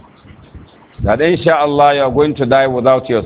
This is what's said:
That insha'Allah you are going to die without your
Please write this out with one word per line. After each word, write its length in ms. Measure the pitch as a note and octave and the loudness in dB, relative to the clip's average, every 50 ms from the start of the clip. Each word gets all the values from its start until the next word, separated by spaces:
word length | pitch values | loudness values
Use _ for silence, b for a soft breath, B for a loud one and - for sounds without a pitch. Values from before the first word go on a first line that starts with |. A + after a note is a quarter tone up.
| - - _ _ _ - - - - - _ - - - _ _ - _ _ - A#2+ | -20 -20 _ _ _ -20 -20 -20 -20 -20 _ -20 -20 -20 _ _ -20 _ _ -8 -4
That 140 | G2+ A2 B2+ | -2 -2 0
insha'Allah 760 | D3+ E3+ F3+ E3+ E3+ E3+ E3 C#3+ D3 D3 C#3+ C#3+ D3 C#3+ C#3+ | 0 0 0 0 0 0 0 2 0 -2 2 2 2 2 2
you 60 | C#3+ | 2
are 100 | C3+ C3 | -2 -2
going 240 | A#2+ C#3+ D3+ D3+ D3 | 0 0 0 0 -2
to 100 | C#3+ C3+ | -4 -2
die 220 | A#2+ C3+ C3+ C3+ | 0 2 2 2
without 400 | C3 B2+ B2 A#2 C3 C3 B2+ B2 - | 0 -2 0 0 2 0 0 0 -2
your 140 | A#2+ G#2+ F#2 | -4 -4 -4